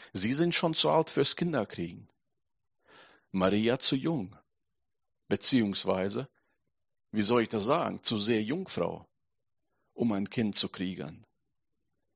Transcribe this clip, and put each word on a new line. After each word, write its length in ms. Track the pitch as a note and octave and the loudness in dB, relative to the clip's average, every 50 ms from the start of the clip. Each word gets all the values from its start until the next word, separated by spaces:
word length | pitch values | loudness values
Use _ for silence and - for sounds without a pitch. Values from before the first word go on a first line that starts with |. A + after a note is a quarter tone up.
| - - - | -20 -8 -4
sie 200 | G#2 F#2+ A2+ C3+ | -2 0 0 0
sind 220 | D3 E3+ E3+ D#3+ | 2 0 2 2
schon 200 | - - E3 D#3+ | 2 0 0 2
zu 140 | - - D3 | 2 2 4
alt 200 | D#3 D#3+ D#3+ - | 4 2 2 2
fürs 260 | - - D3 - - | 0 0 0 0 0
Kinderkriegen. 720 | - F3 F3 D#3 B2+ G2+ - - - E2+ D#2+ E2+ - - _ _ _ _ _ _ _ _ _ _ _ _ _ _ _ _ _ - - - - - _ _ _ | 0 -2 0 0 -2 -2 -2 -4 -6 -6 -6 -8 -12 -18 _ _ _ _ _ _ _ _ _ _ _ _ _ _ _ _ _ -20 -20 -20 -20 -20 _ _ _
Maria 480 | - F#2+ F#2 F#2+ G2+ G#2 A2 A#2 B2+ C#3 | -2 0 2 2 2 2 2 2 0 2
zu 160 | - - D3 | 2 2 2
jung, 400 | C3+ - D#3+ E3+ C3+ F#2 F#2+ - - _ _ _ _ _ _ _ _ _ _ _ _ _ _ _ _ _ - | 2 0 -2 -4 -4 -6 -8 -12 -18 _ _ _ _ _ _ _ _ _ _ _ _ _ _ _ _ _ -4
beziehungsweise, 960 | G2+ - - - C3+ B2 A2 G2+ F#2+ - - F#2+ F#2+ F#2 F#2 G2+ G2+ A#2 C3+ - _ _ _ _ _ _ _ _ _ _ _ _ _ _ _ - - | -4 0 2 2 4 4 2 2 0 -2 0 0 0 0 0 -2 -2 -4 -8 -8 _ _ _ _ _ _ _ _ _ _ _ _ _ _ _ -8 -2
wie 100 | G#2+ G#2 | 0 2
soll 200 | G2+ A#2+ A#2+ A2+ | 4 4 4 2
ich 80 | G2+ | 2
das 140 | - G#2+ G2 | -2 -2 0
sagen, 380 | A2+ D3 F3 C#3+ G#2 F#2+ G#2+ - | 0 0 0 0 -2 -4 0 0
zu 140 | - A#2+ | 0 2
sehr 260 | G#2 G2+ A2 A#2+ A2 G#2+ | 2 2 2 2 0 0
Jungfrau, 640 | G#2+ C#3+ F#3 F#3+ - - - E2+ E2+ E2+ E2 - _ _ _ _ _ _ _ _ _ _ _ _ _ _ _ _ _ - | -2 -4 -6 -6 -6 -4 -2 -2 -2 -2 -6 -12 _ _ _ _ _ _ _ _ _ _ _ _ _ _ _ _ _ -4
um 180 | - A#2+ A#2 G#2 | -2 0 0 0
ein 180 | G2 G2+ F#2+ | 0 -2 -4
Kind 260 | - B2+ A2+ G#2 G2 | -2 0 0 0 0
zu 140 | - - G2 | 0 -2 -4
kriegen. 540 | - - F2+ F#2 F#2 - D2 D2+ - - - _ _ _ _ _ _ _ _ _ _ _ _ _ _ _ _ _ _ | -4 -4 -6 -4 -4 -6 -8 -10 -12 -16 -20 _ _ _ _ _ _ _ _ _ _ _ _ _ _ _ _ _ _